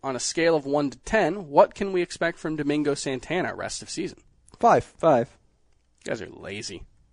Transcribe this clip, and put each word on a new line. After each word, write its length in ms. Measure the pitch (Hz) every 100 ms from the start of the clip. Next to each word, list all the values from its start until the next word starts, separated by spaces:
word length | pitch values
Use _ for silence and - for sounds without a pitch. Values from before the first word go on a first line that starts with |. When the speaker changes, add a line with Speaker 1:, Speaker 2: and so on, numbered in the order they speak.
Speaker 1:
on 140 | 135 123
a 40 |
scale 340 | - 170 165 156
of 80 |
one 240 | 135 147 139
to 80 | -
ten, 480 | - 220 160 202 156
what 260 | 151 -
can 180 | - 196
we 80 | 185
expect 380 | 175 - 170 -
from 180 | 160 151
Domingo 380 | 147 147 147
Santana 600 | 139 143 131 - 180 120
rest 280 | 92 101 -
of 80 | 110
season? 280 | - 175 - _ _ _ -
Speaker 2:
Five. 260 | 233 143
Speaker 3:
Five. 520 | - - 165 123 - _ _ _ _ _ _ _ -
Speaker 1:
You 40 |
guys 100 | 110
are 80 | 90
lazy. 540 | - 80 104 110 90 - _ _